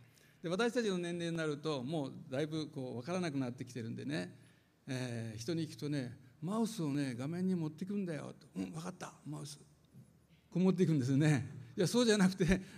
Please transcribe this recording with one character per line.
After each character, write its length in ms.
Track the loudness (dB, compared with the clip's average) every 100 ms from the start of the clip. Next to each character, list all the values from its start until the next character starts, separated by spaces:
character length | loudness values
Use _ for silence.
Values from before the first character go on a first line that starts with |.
| -20 _ -20 _
で、 60 | -2
私 240 | 2 2
た 100 | 2
ち 60 | 2
の 100 | 0
年 160 | -2
齢 160 | -2 -2
に 60 | -2
な 100 | -2
る 120 | -2
と、 260 | -2 -2
も 240 | -2 -2 -4
う 40 | -8 -6
だ 120 | -2
い 80 | -2
ぶ 200 | -2 -6
こ 240 | -6 -6
う、 20 | -6
わ 80 |
か 80 | -4
ら 80 | -2
な 100 | -2
く 80 | 0
な 120 | -2
っ 20 |
て 120 | -4
き 80 | -8
て 80 | -8
る 80 | -6
ん 60 |
で 100 | -6
ね、 320 | -4 -4 -6 -12 -20 _ _ _ -8
え 460 | -4 -4 -4 -6 -6
ー、 20 |
人 160 | -4
に 140 | -2 -4
聞 60 |
く 20 | -6
と 120 | -4
ね、 300 | -4 -4 -10 -18 -10
「マ 160 | -4 0
ウ 80 | -2
ス 160 | -2
を 100 | -2
ね、 220 | 0 -2 -2
画 120 | -4
面 180 | 0 0
に 80 |
持 140 | 2 -2
っ 20 |
て 140 | -4
く 100 | -4
ん 100 | -4
だ 120 | -2 -4
よ」 180 | -8 -12
と。 80 | -10 -8
「う 80 | -6
ん、 60 |
わ 100 | -6
か 60 | -10
っ 60 |
た、 200 | -10 -12 -12
マ 160 | -10 -10
ウ 60 | -10
ス。」 100 | -14 -20 _ _ -20 -20 _ _ -20 _
こ 80 | 4
う 60 |
持 60 | 4
っ 40 |
て 80 | 6
い 40 | 4
く 40 |
ん 60 | 4
で 60 |
す 120 | 4 6
ね。 560 | 6 6 2 -8 -8 0
い 40 |
や、 40 | 2
そ 160 | 6
う 20 |
じ 80 | 6
ゃ 60 | 6
な 100 | 6
く 60 |
て、 280 | 6 4 4 0